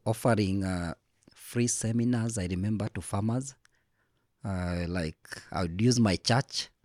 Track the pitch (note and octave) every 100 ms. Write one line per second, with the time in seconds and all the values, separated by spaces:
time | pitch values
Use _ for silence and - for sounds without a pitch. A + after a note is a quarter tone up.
0 | - A2 C3 G#2+ F#2+ G2 F#2+ F2+ E2+ -
1 | _ _ _ - - A#2+ A#2+ - A2+ A2+
2 | A#2+ A#2+ A2+ A2 F2+ F2+ G2+ G#2+ G#2+ G2
3 | - G2+ A2 B2 C3+ - _ _ _ _
4 | _ _ _ _ G#2+ F#2 F2 F2 F2 F2+
5 | D#2+ - - - - - F2+ F2 A#2 A#2+
6 | G#2+ F2 - A#2+ - - - _